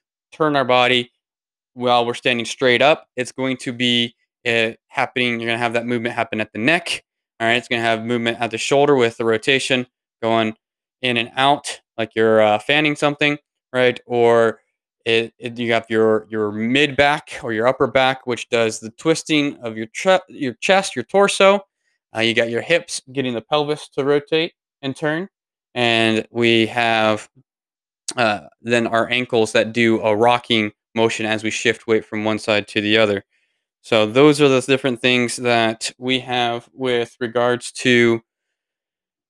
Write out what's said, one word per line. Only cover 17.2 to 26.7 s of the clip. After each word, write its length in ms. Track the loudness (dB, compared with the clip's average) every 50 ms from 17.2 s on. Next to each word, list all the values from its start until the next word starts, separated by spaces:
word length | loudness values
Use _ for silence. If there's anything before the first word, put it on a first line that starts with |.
| -4 -10 -14 -12 -8
or 100 | -6 -2
your 140 | 0 0
upper 200 | 0 2 2 0
back, 400 | 0 2 2 2 2 0 -2 -6
which 220 | -8 -8 -8 -6 -2
does 320 | 0 0 0 0 -2 -6
the 100 | -10 -16
twisting 680 | -14 -6 -2 -2 -2 -2 -2 -2 0 0 0 -2 -4 -8
of 180 | -12 -12 -10
your 100 | -10 -10
che-, 340 | -10 -10 -4 0 2 2 2 0 -4
your 260 | -12 -8 -6 -6 -6
chest, 400 | -4 0 2 2 2 0 -2 -6
your 80 | -8 -6
torso. 600 | -2 2 2 2 2 4 4 4 4 4 2 0 _ _ _ _ _ _ _ _ _ -4
Uh, 40 | -2
you 120 | 0 0 2
got 160 | 0 0 0
your 140 | -2 -4 -2
hips 400 | 0 -2 -2 -2 -4 -12 -14 -14 -10 -6
getting 220 | -6 -4 -4 -4
the 80 | -6 -6
pelvis 460 | -2 -2 -2 0 -2 -4 -8 -10 -10
to 140 | _ -4 -2
rotate 500 | 0 0 0 0 -2 -2 -2 -2 -4 -8 _ _ _ _ _
and 160 | -10 -10 -8
turn. 320 | -6 -6 -6 -4 -6 -8 -12 _ _ _ _ _ _ _ _ -6
And 520 | -2 0 0 2 2 2 2 0 -2 -4 -6
we 360 | -4 -2 0 2 2 2 0
have 640 | 0